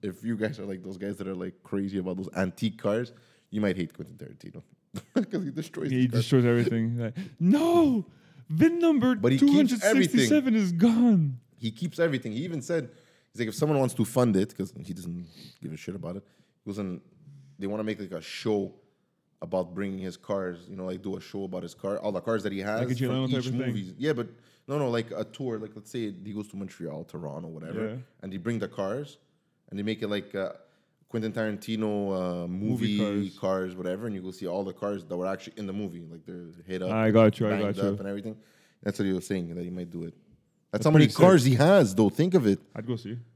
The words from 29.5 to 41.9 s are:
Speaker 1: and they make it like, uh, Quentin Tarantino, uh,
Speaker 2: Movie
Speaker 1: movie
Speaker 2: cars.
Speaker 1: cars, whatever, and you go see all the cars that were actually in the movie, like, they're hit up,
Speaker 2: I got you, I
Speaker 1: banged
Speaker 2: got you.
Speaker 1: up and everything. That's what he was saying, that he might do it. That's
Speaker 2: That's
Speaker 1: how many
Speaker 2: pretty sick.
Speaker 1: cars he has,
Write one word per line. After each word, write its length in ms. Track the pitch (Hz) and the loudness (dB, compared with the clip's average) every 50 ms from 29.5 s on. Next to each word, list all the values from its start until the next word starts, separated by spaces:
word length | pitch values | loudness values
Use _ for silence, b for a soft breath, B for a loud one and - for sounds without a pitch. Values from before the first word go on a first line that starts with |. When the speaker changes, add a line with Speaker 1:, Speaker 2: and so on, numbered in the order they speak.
| _ _ _ _ | _ _ _ _
Speaker 1:
and 100 | - 98 | -8 -6
they 40 | |
make 200 | 101 107 110 107 | -4 -4 -2 -2
it 60 | 113 104 | -2 0
like, 260 | 104 101 98 - - | 0 -2 -2 -4 -4
uh, 180 | 98 95 - - - - _ _ _ _ _ _ _ _ _ | -4 -4 -4 -6 -10 -20 _ _ _ _ _ _ _ _ _
Quentin 240 | - 117 110 110 | -4 -2 -2 -2
Tarantino, 1120 | 98 117 110 110 104 101 - - 110 107 110 107 104 104 101 98 95 92 90 90 87 87 87 | -2 0 -2 -2 -2 -4 -4 -4 -2 -2 0 0 0 0 0 0 0 0 0 -2 -2 -4 -4
uh, 20 | 87 | -4
Speaker 2:
Movie 500 | 90 95 104 113 127 120 117 107 104 104 | -4 -4 -2 -2 -2 0 0 0 0 0
Speaker 1:
movie 300 | 104 104 101 104 104 95 | 0 0 0 -2 -4 -4
Speaker 2:
cars. 80 | 92 - | -6 -4
Speaker 1:
cars, 380 | - 95 95 95 92 92 90 | -2 -2 0 0 -2 -4 -6
whatever, 300 | 92 90 90 92 98 117 | -6 -4 -4 -4 -4 -4
and 80 | 117 104 | -8 -8
you 80 | 95 | -8
go 80 | 92 95 | -8 -10
see 140 | 90 - 98 | -12 -8 -8
all 180 | 90 87 98 98 | -6 -4 -4 -6
the 80 | 95 | -6
cars 320 | 92 - - 101 104 95 85 | -8 -6 -6 -4 -4 -6 -8
that 120 | 78 90 | -8 -6
were 100 | 87 90 | -4 -2
actually 260 | 95 98 95 - - - | -4 -4 -6 -8 -16 -12
in 100 | - 104 | -10 -8
the 60 | 98 | -6
movie, 320 | 95 104 104 95 85 85 85 80 | -6 -6 -6 -6 -8 -10 -14 -16
like, 140 | 82 82 _ | -18 -18 _
they're 200 | - 92 87 87 82 82 87 82 | -14 -14 -14 -14 -16 -18 -20 -12
hit 160 | 92 92 92 | -8 -6 -4
up, 80 | 90 92 | -2 -2
Speaker 2:
I 200 | 107 110 110 110 | 0 2 2 6
got 280 | 107 113 113 107 104 - | 6 8 8 6 6 2
you, 80 | 117 | 0
I 40 | 107 | 0
Speaker 1:
banged 260 | 104 98 104 101 95 | 0 0 -2 -2 -2
Speaker 2:
got 80 | 92 - | -2 -2
you. 60 | 101 | -2
Speaker 1:
up 100 | 98 101 | -2 -4
and 80 | 98 98 | -6 -8
everything. 280 | 101 101 98 110 107 - b b b b b b b b | -10 -8 -10 -10 -12 -14 b b b b b b b b
That's 160 | - 104 98 - | -8 -6 -4 -2
what 80 | 101 | -2
he 60 | 98 | 0
was 140 | 95 90 87 | 0 -2 -2
saying, 280 | - 101 95 87 85 85 | -4 -4 -4 -4 -6 -8
that 80 | 87 | -10
he 80 | 87 90 | -8 -8
might 200 | 90 92 90 85 | -8 -10 -10 -10
do 120 | 85 85 85 | -10 -10 -10
it. 100 | 85 - _ _ _ _ _ _ _ _ _ _ _ | -10 -12 _ _ _ _ _ _ _ _ _ _ _
That's 100 | - 107 | -6 0
Speaker 2:
That's 20 | - | 2
Speaker 1:
how 40 | 156 | 8
many 140 | 156 156 - | 8 8 8
Speaker 2:
pretty 80 | 110 | 8
sick. 80 | - - | 8 8
Speaker 1:
cars 240 | 160 185 190 160 120 | 8 10 10 8 8
he 100 | 135 127 | 6 6
has, 380 | 113 143 165 196 196 151 101 | 6 8 8 8 8 6 6